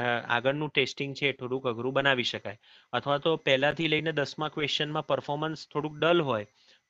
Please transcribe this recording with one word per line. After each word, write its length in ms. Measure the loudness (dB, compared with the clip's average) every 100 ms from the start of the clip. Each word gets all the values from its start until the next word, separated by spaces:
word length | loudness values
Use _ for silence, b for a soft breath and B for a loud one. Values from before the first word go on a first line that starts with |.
| 0 0 0
આગળનું 420 | 0 2 0 0
ટેસ્ટિંગ 460 | 0 0 -2 -8 -2
છે 120 | -2
એ 40 |
થોડુંક 360 | -2 -4 -2 -2
અઘરું 260 | -2 0
બનાવી 300 | 2 2 2
શકાય. 360 | 0 -4 -8 -12 B B B
અથવા 240 | -4 0 2
તો 180 | 2 2
પહેલાથી 520 | 4 4 4 2 0
લઈને 240 | 0 0
દસમા 360 | -2 -2 -4 -6
ક્વેશ્ચનમાં 600 | -2 -2 -2 -2 -4 -2
પરફોર્મન્સ 600 | -2 -2 -4 -4 -6 -6
થોડુંક 300 | -6 -4 0
ડલ 240 | 4 4
હોય 240 | 2 -2 -4 b b b